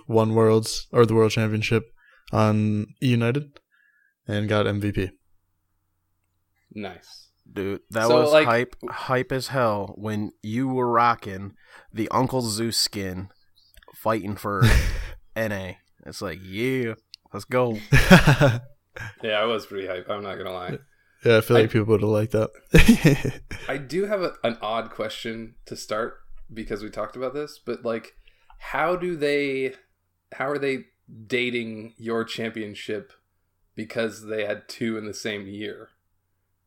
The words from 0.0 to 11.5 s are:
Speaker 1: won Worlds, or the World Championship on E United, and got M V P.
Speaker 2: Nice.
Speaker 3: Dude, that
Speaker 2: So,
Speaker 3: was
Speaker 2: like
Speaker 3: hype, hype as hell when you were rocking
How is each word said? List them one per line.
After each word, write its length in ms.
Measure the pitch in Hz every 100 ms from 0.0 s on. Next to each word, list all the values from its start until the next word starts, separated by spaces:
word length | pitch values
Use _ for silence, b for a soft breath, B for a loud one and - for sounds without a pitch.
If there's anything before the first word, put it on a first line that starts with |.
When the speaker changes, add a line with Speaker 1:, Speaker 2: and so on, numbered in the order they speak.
| -
Speaker 1:
won 260 | 113 110 113
Worlds, 520 | 110 110 110 - -
or 120 | - 117
the 100 | 113
World 160 | 110
Championship 520 | 120 110 107 110 113 - _ b b b
on 540 | 110 107 107 107 104 104 -
E 40 | 131
United, 500 | 120 117 135 147 - _ _ _ _ _ _ -
and 200 | 104 107
got 200 | 107 104
M 120 | 101
V 120 | 104
P. 160 | 98 92 - _ _ _ _ _ _ _ _ _ _ _ _ _ _ _
Speaker 2:
Nice. 540 | 107 98 85 - - - _ _
Speaker 3:
Dude, 300 | - 95 101 -
that 180 | 113 113
Speaker 2:
So, 140 | 123
Speaker 3:
was 100 | 143
Speaker 2:
like 140 | 156 147
Speaker 3:
hype, 300 | 117 123 - 120
hype 420 | - - 127 127
as 160 | 131 123
hell 480 | 135 120 104 95 -
when 340 | 107 107 104 -
you 240 | 107 113 135
were 220 | 127 123
rocking 600 | 117 120 117 113 95 101